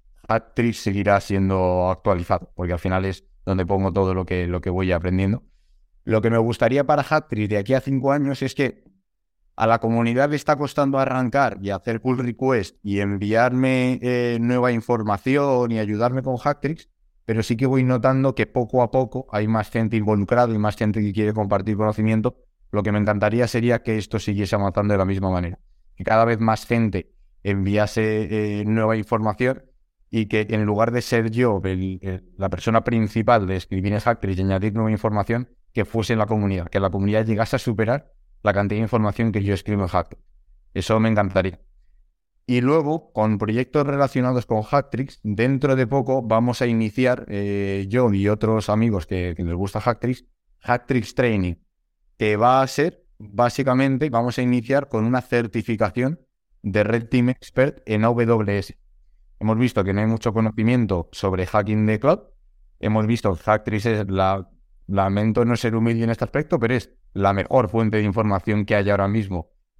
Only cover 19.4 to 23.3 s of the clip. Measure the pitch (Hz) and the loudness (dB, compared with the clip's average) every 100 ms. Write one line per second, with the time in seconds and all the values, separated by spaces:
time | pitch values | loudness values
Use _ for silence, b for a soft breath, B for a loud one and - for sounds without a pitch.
19.4 | 107 110 101 117 110 113 104 107 101 120 | 0 0 0 -2 0 0 2 0 2 2
20.4 | 120 110 104 - 107 107 104 98 107 107 | 2 2 -2 0 -2 0 -2 0 0 0
21.4 | 101 101 98 104 107 104 107 110 117 - | 0 0 0 0 0 0 0 2 0 -4
22.4 | _ _ _ 104 104 104 104 104 104 | _ _ _ -2 0 0 0 2 2